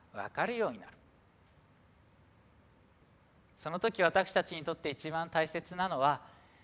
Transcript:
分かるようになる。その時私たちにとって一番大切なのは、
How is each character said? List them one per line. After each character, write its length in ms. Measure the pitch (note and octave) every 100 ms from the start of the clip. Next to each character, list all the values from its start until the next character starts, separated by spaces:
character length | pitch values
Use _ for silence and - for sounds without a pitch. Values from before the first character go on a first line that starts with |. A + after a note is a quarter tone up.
| -
分 220 | G#2 G2+
か 140 | - F#3+
る 100 | A#3+
よ 120 | G3
う 20 |
に 80 | A2
な 80 | -
る。 40 | - - _ _ _ _ _ _ _ _ _ - _ - _ _ _ _ _ _ _ _ _ _ _ _ -
そ 100 | D3+
の 100 | F3
時 220 | A3+ -
私 320 | E3+ F#3+ F#3
た 100 | F#3+
ち 120 | E3+ E3+
に 80 |
と 100 | D3+
っ 20 | D#3+
て 140 | D#3
一 220 | C3+ D#3
番 180 | D#3+ E3+
大 180 | E3 D#3+
切 280 | E3+ - F3+
な 120 | F#3
の 120 | D3
は、 220 | C#3 C#3 - - - -